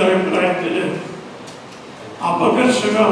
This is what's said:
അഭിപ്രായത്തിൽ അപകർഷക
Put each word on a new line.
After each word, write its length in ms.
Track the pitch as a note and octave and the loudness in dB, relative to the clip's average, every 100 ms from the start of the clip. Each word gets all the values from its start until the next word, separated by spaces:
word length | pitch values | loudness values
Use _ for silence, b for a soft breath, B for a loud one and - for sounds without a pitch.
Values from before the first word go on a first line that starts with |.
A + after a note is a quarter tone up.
| F#3 | 4
അഭിപ്രായത്തിൽ 640 | F#3 F3 E3 F3+ F3+ E3 - - - - - - - - - - - - - - - - | 4 2 2 2 0 0 -2 -2 -4 -8 -12 -14 -16 -16 -18 -18 -18 -18 -16 -16 -6 -2
അപകർഷക 680 | E3+ - B3+ B3+ - G#3 G#3+ G#3+ | 2 2 4 4 4 2 4 4